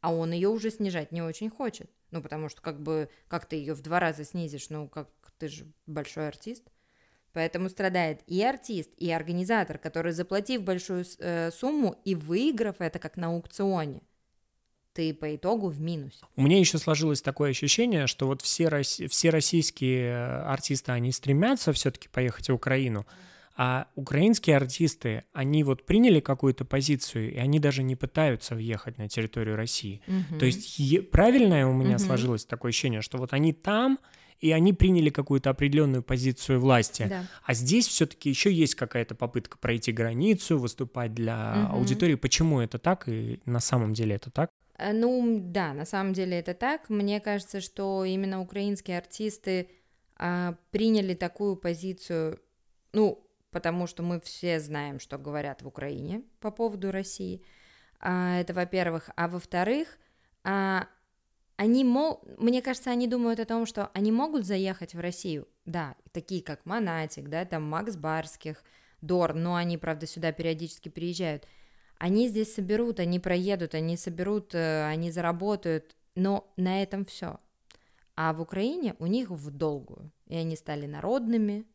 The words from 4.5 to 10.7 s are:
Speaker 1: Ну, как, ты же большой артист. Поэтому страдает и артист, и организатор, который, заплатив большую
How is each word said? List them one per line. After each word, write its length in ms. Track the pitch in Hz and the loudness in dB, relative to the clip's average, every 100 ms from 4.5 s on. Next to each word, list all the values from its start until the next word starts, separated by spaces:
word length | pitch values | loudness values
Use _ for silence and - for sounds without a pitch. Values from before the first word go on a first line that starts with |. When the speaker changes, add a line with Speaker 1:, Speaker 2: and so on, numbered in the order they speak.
| 143 - | -8 -10
Speaker 1:
Ну, 180 | 151 147 | -10 -10
как, 200 | - 143 _ _ _ | -12 -14 _ _ _
ты 100 | 156 | -12
же 160 | 151 156 _ - | -12 -20 _ -12
большой 400 | 151 147 - 151 | -10 -8 -6 -8
артист. 360 | - - 240 _ _ _ _ _ _ _ | -8 -12 -14 _ _ _ _ _ _ _
Поэтому 360 | - 165 175 185 | -4 -4 -2 -6
страдает 520 | 185 190 180 165 151 - | -2 0 2 0 -2 -4
и 140 | 180 | 0
артист, 480 | 226 269 - 208 185 _ | 0 0 -4 -6 -6 _
и 140 | 175 | -2
организатор, 640 | 165 160 175 185 226 180 147 | -2 -2 -2 2 2 0 -4
который, 340 | 165 165 165 | -6 -4 -2
заплатив 500 | 165 175 190 202 254 | -2 -2 -2 -2 -4
большую 420 | 190 | -2